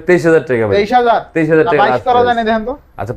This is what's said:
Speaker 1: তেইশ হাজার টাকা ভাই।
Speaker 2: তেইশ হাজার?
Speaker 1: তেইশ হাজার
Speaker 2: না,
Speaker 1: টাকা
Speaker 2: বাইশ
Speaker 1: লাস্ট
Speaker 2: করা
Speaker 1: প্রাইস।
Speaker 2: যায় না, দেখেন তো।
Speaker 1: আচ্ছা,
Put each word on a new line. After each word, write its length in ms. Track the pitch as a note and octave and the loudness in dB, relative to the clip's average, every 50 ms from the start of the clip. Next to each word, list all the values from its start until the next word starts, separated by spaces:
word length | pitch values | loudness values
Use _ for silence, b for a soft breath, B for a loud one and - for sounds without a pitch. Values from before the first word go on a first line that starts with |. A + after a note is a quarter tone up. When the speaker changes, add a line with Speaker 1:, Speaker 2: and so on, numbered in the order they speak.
| D#3+ - | 0 0
Speaker 1:
তেইশ 140 | F3+ E3+ D#3 E3 | 0 2 2 2
হাজার 140 | D#3+ D#3 - - | 2 2 0 0
টাকা 160 | B2+ A2+ A2 G#2 | -2 -2 0 0
ভাই। 60 | G2 | 0
Speaker 2:
তেইশ 140 | G3+ G#3 G3+ B3+ A#3 | 0 0 0 0 0
হাজার? 200 | A#3+ A#3 G#3+ F3 - - - | 2 2 0 -2 -4 -4 -4
Speaker 1:
তেইশ 140 | E3 D#3 D#3 | -2 0 2
হাজার 120 | E3 D#3+ D#3 | 2 2 2
Speaker 2:
না, 40 | E3 | 2
Speaker 1:
টাকা 100 | D3+ D#3 | 2 2
Speaker 2:
বাইশ 100 | G3+ A3 | 2 0
Speaker 1:
লাস্ট 120 | B3 - - B3+ | 0 -2 -2 0
Speaker 2:
করা 60 | B3 | 0
Speaker 1:
প্রাইস। 120 | B3 B3+ | 2 2
Speaker 2:
যায় 100 | B3 A#3 A#3 | 0 0 -2
না, 40 | A3 A3 | -2 -2
দেখেন 140 | A3+ A3 G#3+ B3 | -2 -4 -4 -8
তো। 40 | C#4+ C#4+ - _ _ - | -10 -12 -14 _ _ -10
Speaker 1:
আচ্ছা, 140 | G2+ G#2+ - | -10 -6 -2